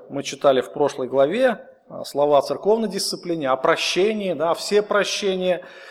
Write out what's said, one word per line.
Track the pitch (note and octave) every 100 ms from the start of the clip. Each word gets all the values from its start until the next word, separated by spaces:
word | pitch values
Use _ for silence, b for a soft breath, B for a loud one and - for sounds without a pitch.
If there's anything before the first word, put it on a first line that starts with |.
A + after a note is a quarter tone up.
| -
мы | C#3
читали | C#3+ C#3 C#3+ C3
в | B2
прошлой | - C#3+ - B2
главе, | C3+ C#3 A3 C4 G#3+ - _ _
а, | B2+
слова | - C#3 D3 C#3+
о |
церковной | C#3 C3+ F#3+ A3+ G#3+
дисциплине, | F#3+ - F3+ E3+ E3 C3+
о | C3
прощении, | E3 D#3+ - F3+ G#3 G#3+ G3
да, | D3 E3
все | D#3+ - G#3
прощения, | G#3 G#3 F#3+ - G3+ F#3 F#3 E3+ B B B